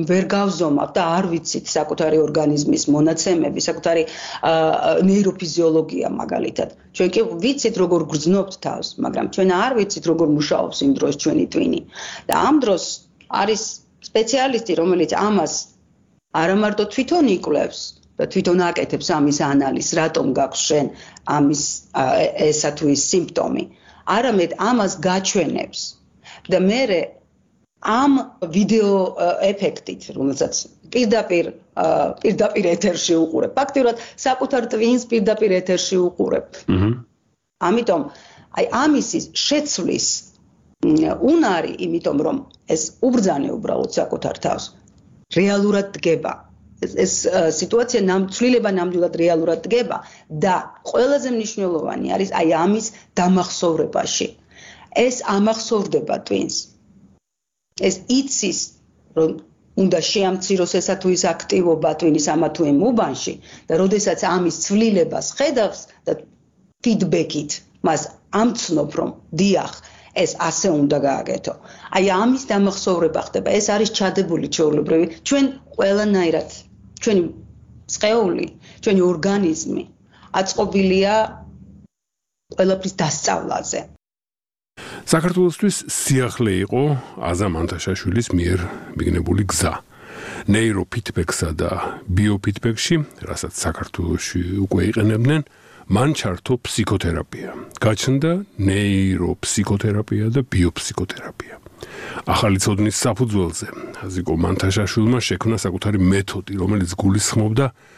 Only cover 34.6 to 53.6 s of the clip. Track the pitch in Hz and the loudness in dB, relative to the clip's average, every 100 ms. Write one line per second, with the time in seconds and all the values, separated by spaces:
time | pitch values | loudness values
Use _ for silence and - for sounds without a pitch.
34.6 | 233 220 226 247 - 233 208 214 214 185 | -2 0 2 2 2 0 2 2 2 2
35.6 | 185 180 - 185 180 - - - - - | 2 -2 0 0 0 0 -2 -2 -4 -8
36.6 | - 95 104 123 - _ _ _ _ _ | 0 2 2 0 -6 _ _ _ _ _
37.6 | 175 226 233 170 - - - - - - | 0 2 2 0 -2 -10 -20 -20 -12 -4
38.6 | - 233 302 277 - 160 151 - - 294 | -2 2 2 2 0 -4 -4 -4 0 0
39.6 | 294 - - - - - - _ _ _ | 0 -4 -2 -2 -2 -4 -8 _ _ _
40.6 | _ _ - 311 160 - 254 330 247 170 | _ _ 2 4 2 2 2 4 2 0
41.6 | 160 - 180 165 165 143 - - - _ | -2 -4 -4 -2 0 0 0 -2 -6 _
42.6 | - - - - 247 240 190 143 - - | -4 -4 -4 -2 2 4 2 0 -2 -4
43.6 | - - - - - - - - - - | -4 -2 -2 -2 -2 -4 -6 -4 -4 -4
44.6 | - - _ _ _ - _ 170 196 202 | -6 -16 _ _ _ -20 _ 0 2 2
45.6 | 208 202 196 151 165 147 - - - - | 2 2 -2 -4 0 0 -2 -8 -14 -20
46.6 | - - - - 185 - 170 185 165 160 | -20 -10 -6 0 0 0 0 2 2 0
47.6 | 180 233 233 233 190 190 190 - 247 240 | 0 0 0 0 2 0 -2 0 2 2
48.6 | 208 190 180 175 175 170 170 165 160 165 | 2 0 -2 0 -2 2 2 2 2 -2
49.6 | 185 233 226 - - - - 156 190 175 | 0 0 0 -6 -10 -20 -14 -2 0 0
50.6 | - - - - 262 285 254 233 214 208 | -4 -12 -4 0 2 2 0 -2 -4 -4
51.6 | 185 160 - 104 - 196 196 190 165 160 | -2 -2 -4 -4 -4 -2 -2 0 2 2
52.6 | 180 220 - - - - 180 185 175 - | 2 0 -2 -12 -8 0 2 2 0 -2